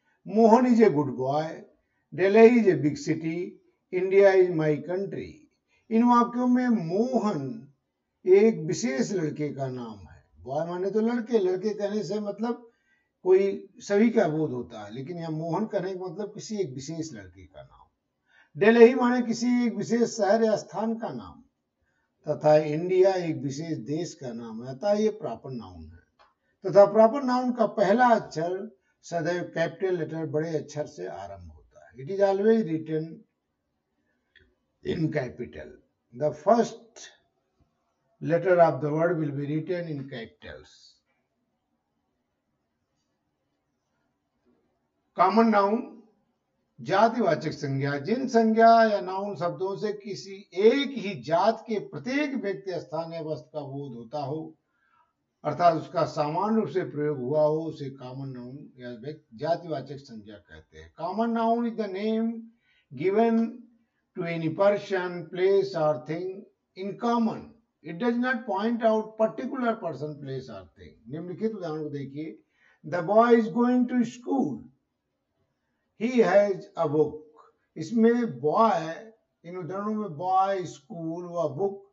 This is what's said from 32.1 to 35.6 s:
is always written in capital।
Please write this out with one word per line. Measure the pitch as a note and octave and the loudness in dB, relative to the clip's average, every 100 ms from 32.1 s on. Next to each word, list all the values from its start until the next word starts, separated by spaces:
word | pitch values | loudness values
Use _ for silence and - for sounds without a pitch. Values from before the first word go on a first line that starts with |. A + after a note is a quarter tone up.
is | G3 | 0
always | G3 G3 G#3+ A3+ | 2 4 4 4
written | D#3+ D#3 D3 D#3 D#3+ - _ _ _ _ _ _ _ _ _ _ _ _ _ _ _ _ | 2 -4 -4 -6 -6 -12 _ _ _ _ _ _ _ _ _ _ _ _ _ _ _ _
in | - - D#3 | -8 -4 -2
capital। | D3+ B2 - - D#2 | -4 -6 -10 -12 -12